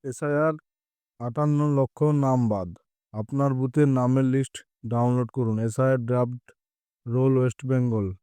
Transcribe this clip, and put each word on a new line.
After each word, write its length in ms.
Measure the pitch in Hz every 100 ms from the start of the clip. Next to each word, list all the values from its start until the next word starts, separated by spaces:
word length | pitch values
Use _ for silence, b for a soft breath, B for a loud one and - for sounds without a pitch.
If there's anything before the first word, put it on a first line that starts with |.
এসআইআর 520 | 139 123 147 147 156 156 _ _ _ _ _ _
আটান্ন 400 | 120 117 147 147 147 139
লক্ষ 240 | 131 - 151 147
নাম 200 | 135 127 117
বাদ। 200 | 101 90 - _ _ _
আপনার 380 | 107 110 139 139
বুথের 360 | 131 131 151 147
নামের 360 | 131 123 131 131
লিস্ট 300 | 135 135 - _ _ 113
ডাউনলোড 420 | 117 123 123 117
করুন। 240 | - 113 110
এসআইআর 420 | 113 110 131 131 117
ড্রাফট 380 | 123 123 123 _ _ _ _ _ _ 120
রোল 280 | 123 135 131
ওয়েস্ট 240 | 127 - 131
বেঙ্গল। 420 | 131 123 110 98 95